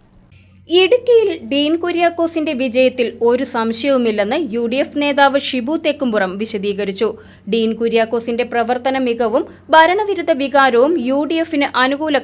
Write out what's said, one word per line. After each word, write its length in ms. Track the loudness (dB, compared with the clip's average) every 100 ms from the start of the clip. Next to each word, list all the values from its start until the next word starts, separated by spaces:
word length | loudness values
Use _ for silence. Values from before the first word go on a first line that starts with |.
| _ _ _ -20 _ _ -2
ഇടുക്കിയിൽ 800 | 2 4 2 4 4 2 -2 -4
ഡീൻ 260 | -2 0 0
കുര്യാക്കോസിന്റെ 760 | -2 0 0 0 -4 -2 -4
വിജയത്തിൽ 640 | -2 -2 2 2 2 -4 0
ഒരു 220 | 0 0
സംശയവുമില്ലെന്ന് 920 | -2 -4 -4 -2 0 2 2 0 0 -2 -2
യു 120 | -4 -2
ഡി 100 | -2
എഫ് 260 | -2 -2
നേതാവ് 380 | 0 4 4 2
ഷിബു 380 | -2 -4 -4 -2
തേക്കുംപുറം 600 | -2 -2 -2 0 -2 -4
വിശദീകരിച്ചു. 800 | -6 -4 -4 -4 -4 -2 -4 -4 -16 -16 -4
ഡീൻ 240 | 0 0
കുര്യാക്കോസിന്റെ 720 | 0 0 0 0 -2 -4 -4
പ്രവർത്തന 540 | -2 -2 -2 -2 -2 -2
മികവും 480 | -2 -2 0 0 -2 -10 2
ഭരണവിരുദ്ധ 640 | 6 6 4 -2 -2 -2
വികാരവും 680 | -2 0 2 4 4 2 2
യു 240 | 0 -2
ഡി 100 | 0
എഫിന് 440 | -2 -2 -2 0 0
അനുകൂല 420 | 0 0 -2 -2